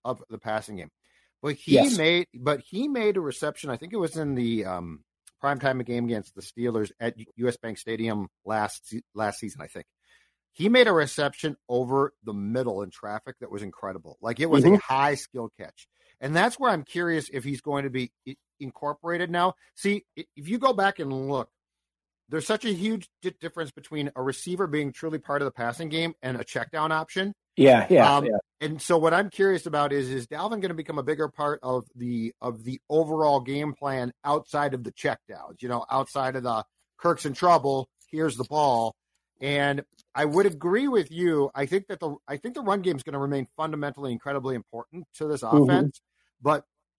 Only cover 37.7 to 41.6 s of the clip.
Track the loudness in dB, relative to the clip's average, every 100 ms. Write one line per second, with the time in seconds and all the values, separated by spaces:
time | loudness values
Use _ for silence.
37.7 | -2 -4 _ _ -2 -2 -2 -4 0 2
38.7 | 2 0 -6 _ _ _ -8 -2 0 2
39.7 | 0 -6 _ _ -2 2 4 2 2 0
40.7 | 2 2 0 0 0 2 2 2 0